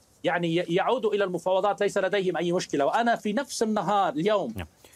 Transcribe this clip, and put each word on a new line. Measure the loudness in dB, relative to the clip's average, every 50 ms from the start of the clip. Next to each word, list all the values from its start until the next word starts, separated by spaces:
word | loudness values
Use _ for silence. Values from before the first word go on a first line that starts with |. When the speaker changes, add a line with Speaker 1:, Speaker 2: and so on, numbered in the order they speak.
| _ _ _ _ -2
Speaker 1:
يعني، | -2 0 0 0 0 0
ي-، | 0 0 0
يعودوا | 0 0 2 2 0 0 0 0 0
إلى | 0 0
المفاوضات؟ | -2 -2 -2 0 0 2 2 2 2 0 0
ليس | 0 0 0 0
لديهم | 0 2 0 0 0 0 -2
أي | -2 -2 0 0
مشكلة. | -2 -2 -2 0 0 2
وأنا | 2 2 2 2 2 0
في | 0 -2 -2 -2
نفس | -2 -4 -4 -4 -2 -2
النهار | 0 0 0 0 2 2 2 2 2 0
اليوم، | 0 0 0 0 0 0 -4 -6
Speaker 2:
نعم. | -8 -10 -10 _ _ -20 -16 -4